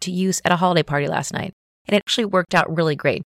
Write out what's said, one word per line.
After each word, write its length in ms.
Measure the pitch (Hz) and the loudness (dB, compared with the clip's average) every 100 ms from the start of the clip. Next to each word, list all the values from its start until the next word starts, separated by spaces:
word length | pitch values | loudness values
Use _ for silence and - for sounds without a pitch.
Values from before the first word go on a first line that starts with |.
to 100 | - | -6
use 320 | 180 190 180 - | 0 0 0 -2
at 80 | |
a 20 | 175 | 2
holiday 280 | 185 170 | 2 2
party 220 | 151 143 143 | 0 -2 -2
last 280 | 160 143 | -2 -4
night. 180 | - - - _ _ - | -6 -8 -10 _ _ -2
And 80 | |
it 40 | 208 | -2
actually 260 | - - | 0 -2
worked 320 | 214 185 170 175 | 0 0 2 0
out 180 | - | 0
really 220 | 160 160 143 | 0 0 2
great. 280 | 147 - | 0 0